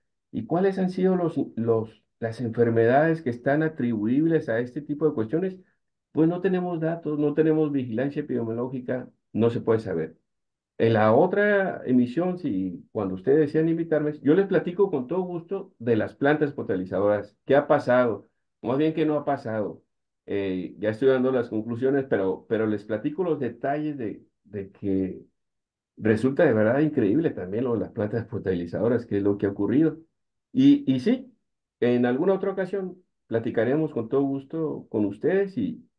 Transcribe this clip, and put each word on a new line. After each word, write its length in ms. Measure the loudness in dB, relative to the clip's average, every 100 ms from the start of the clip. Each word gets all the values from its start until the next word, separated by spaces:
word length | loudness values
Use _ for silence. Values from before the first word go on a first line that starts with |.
| _ _ _
¿Y 140 | -10 -2
cuáles 320 | 0 0 0
han 120 | -2
sido 240 | 0 2
los, 240 | 2 0 -2 -4
los, 480 | -4 0 0 0 -10 _ -8
las 220 | -8 -4
enfermedades 840 | -4 2 2 4 4 6 4 2
que 80 | -2
están 320 | -4 0 2
atribuibles 840 | 0 0 -2 0 0 2 2 2 0
a 100 | -2
este 240 | -2 -6
tipo 240 | -8 -2 0
de 80 |
cuestiones? 460 | 0 -2 -2 -2 -6 -18 _ _ _ _
Pues 160 | 0 2
no 120 | 2
tenemos 400 | 0 0 -2 -2
datos, 380 | -4 -4 -4 0
no 160 | 0
tenemos 360 | 2 2 4 2
vigilancia 500 | -2 -4 -4 -4 -4
epidemiológica, 880 | -4 -4 -4 -4 -6 -8 -6 -8 -8 _ _
no 180 | 0 0
se 100 | 0
puede 200 | 0 0
saber. 360 | 0 -4 -6 -10 _ _ _ _ _ 0
En 160 | 2
la 200 | 4 4
otra 680 | 6 4 2 2 2 0 -4 0
emisión, 520 | 2 2 0 -2 -2
si, 460 | -4 -4 -4 -8 -10
cuando 220 | -6 -4
ustedes 240 | -4 2 4
desean 300 | 4 2 0
invitarme, 500 | 0 0 0 0 -2
yo 140 | 2
les 120 | 4 4
platico 440 | 0 0 0 0
con 160 | 0 -4
todo 160 | -4
gusto 500 | -4 -6 -8 -10 -10 -8
de 180 | -2 0
las 180 | 0
plantas 380 | -2 0 2 0
potabilizadoras, 840 | -4 -6 -4 -4 0 2 0 -2 _ 2
qué 80 | 2
ha 100 | 4
pasado, 640 | 0 2 2 2 -2 -10 _ _ _
más 160 | -4 0
bien 160 | 0
qué 140 | 0 0
no 100 | -2
ha 80 |
pasado. 580 | -2 -4 -4 -4 -6 -8 _ _ _ _ -6
Eh, 480 | -4 -2 -4 -6 -6
ya 120 | -4
estoy 180 | 2 2
dando 220 | 4 2
las 180 | 0 -2
conclusiones, 560 | -4 -6 -2 0 0 0
pero, 340 | 0 0 -4 -4
pero 180 | -2 0
les 180 | -2
platico 380 | -4 -6 -4 -4
los 160 | -4 -2
detalles 580 | -4 -6 -6 -4 -6 -6
de, 260 | -8 -10 _ _
de 260 | _ -12 -12
que 500 | -8 -2 -2 -2 -6 -16 _ _ _ _ _ _ -4
resulta 480 | 2 2 2 2
de 80 | 4
verdad 280 | 4 2 2
increíble 500 | 0 2 2 2 0
también 340 | -4 -6 -4
lo 100 | -2
de 60 | -2
las 120 | -4
plantas 340 | -4 -4 -4 -6
potabilizadoras, 800 | -6 -2 -2 -2 -2 0 0 -2
qué 120 | -2
es 40 |
lo 160 | 0 0
que 80 | 0
ha 40 |
ocurrido. 480 | -2 0 2 2 0 -14 _ _ _ _
Y, 320 | 4 6 6 4
y 80 | 0
sí, 320 | 2 -2 -4 _ _ _ _ -2
en 260 | 2 2 2
alguna 280 | 2 2
otra 160 | 0 -2
ocasión 520 | -4 -4 -4 -8 -12 _ _ -4
platicaremos 640 | -4 -2 0 0 2 0
con 160 | -4 -2
todo 140 | 0
gusto 640 | 0 -2 -6 -6 -6 -6 -6
con 140 | -2 -2
ustedes 500 | 0 0 0 0 -2
y, 320 | -4 -6 -14